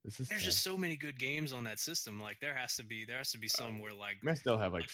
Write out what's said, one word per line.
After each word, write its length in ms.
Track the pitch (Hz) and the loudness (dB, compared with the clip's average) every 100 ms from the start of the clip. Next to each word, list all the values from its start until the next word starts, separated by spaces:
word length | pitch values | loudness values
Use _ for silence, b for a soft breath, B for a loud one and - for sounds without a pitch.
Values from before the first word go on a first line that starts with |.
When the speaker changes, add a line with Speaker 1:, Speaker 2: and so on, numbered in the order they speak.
Speaker 1:
This 160 | - 107 | -8 -6
is 80 | 131 | -2
Speaker 2:
There's 120 | 208 | 0
Speaker 1:
tough. 40 | 180 | 4
Speaker 2:
just 180 | - | 4
so 140 | 185 190 | 4 2
many 180 | 180 156 | 0 0
good 220 | 147 131 | -4 -2
games 340 | 127 151 151 | 0 0 0
on 120 | 127 | -2
that 160 | 117 107 | -2 -2
system. 420 | - 170 - 104 | -2 -2 -2 -6
Like, 160 | 107 104 | -6 -4
there 160 | 143 135 | -4 -2
has 200 | 123 - | -2 -4
to 80 | |
be, 220 | 110 110 110 | -4 -6 -4
there 120 | 127 | -4
has 140 | 135 | -2
to 80 | 120 | -2
be 80 | 110 | 0
Speaker 1:
Uh, 100 | 120 | 0
Speaker 2:
some 220 | 117 110 | 0 -4
where, 140 | 107 | -6
like, 240 | 101 104 101 | -6 -6 0
Speaker 1:
must 180 | 147 160 | 2 2
still 160 | 127 110 | 4 6
have, 160 | 95 | 6
like, 100 | 87 | 2
Speaker 2:
like, 60 | 80 | -2